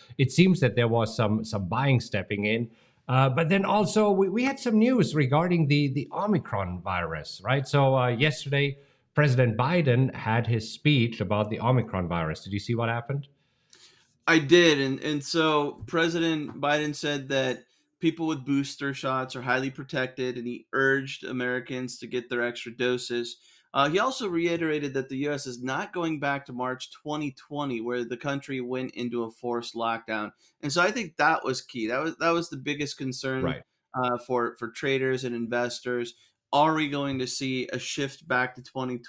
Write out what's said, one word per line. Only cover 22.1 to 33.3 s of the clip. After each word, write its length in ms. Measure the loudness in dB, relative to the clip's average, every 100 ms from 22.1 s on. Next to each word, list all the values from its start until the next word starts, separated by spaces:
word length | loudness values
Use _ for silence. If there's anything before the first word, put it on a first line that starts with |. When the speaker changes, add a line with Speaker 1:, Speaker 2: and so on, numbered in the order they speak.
| -6 -4
Speaker 2:
their 120 | -2
extra 320 | -2 -4 -10
doses. 600 | -4 -2 -2 -4 -6 -6 -10 _ _ _
Uh, 160 | 0 2
he 80 | 2
also 300 | 0 -2 -4
reiterated 640 | -2 0 0 -2 -2 -2
that 160 | -4 -4
the 80 | -4
U 140 | -4
S 120 | -4 -6
is 160 | -8
not 300 | -6 -4 -6
going 260 | -4 -4 -2
back 280 | -2 -4 -6
to 80 |
March 360 | -6 -4 -6 -10
twenty 420 | -14 -8 -6 -6
twenty, 500 | -8 -10 -6 -4 -4
where 220 | -4 -4
the 120 | -4 -4
country 460 | -4 -4 -6 -6
went 300 | -4 -4 -6
into 320 | -6 -6 -4
a 60 | -6
forced 440 | -6 -4 -4 -6
lockdown. 580 | -4 -2 -2 -4 -6 -6 -12 _ _
And 100 | -2
so 80 | 2
I 100 | 2
think 280 | 0 -4 2
that 260 | 2 2
was 160 | 0 -4
key. 260 | -6 -6 -4
That 140 | -2
was, 140 | -4 0
that 140 | 2
was 180 | 2 -2
the 80 | -6
biggest 400 | -6 -4 -6 -6
concern, 460 | -8 -6 -4